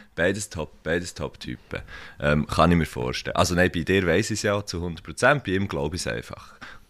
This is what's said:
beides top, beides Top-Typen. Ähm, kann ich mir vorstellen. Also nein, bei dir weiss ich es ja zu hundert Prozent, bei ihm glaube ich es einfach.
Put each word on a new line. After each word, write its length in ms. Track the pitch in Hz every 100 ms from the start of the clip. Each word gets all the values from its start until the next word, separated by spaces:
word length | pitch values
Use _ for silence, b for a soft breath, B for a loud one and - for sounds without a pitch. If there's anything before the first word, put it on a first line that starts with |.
| B
beides 360 | - 90 101 -
top, 240 | 80 76 -
beides 300 | 78 87 90
Top-Typen. 720 | - 69 - - 62 - - B B B -
Ähm, 260 | 73 73 -
kann 240 | - 82
ich 60 | 85
mir 80 | 76
vorstellen. 520 | 64 62 - - -
Also 180 | 87 87
nein, 160 | 90
bei 100 | 85
dir 220 | 78 98 87
weiss 200 | 87 -
ich 100 | 104
es 40 |
ja 220 | 104 101 -
zu 160 | 87
hundert 240 | 87 82 -
Prozent, 400 | - 127 147 -
bei 80 |
ihm 160 | 95 98
glaube 260 | 71 76 85
ich 60 |
es 60 | -
einfach. 480 | 57 - - - - B B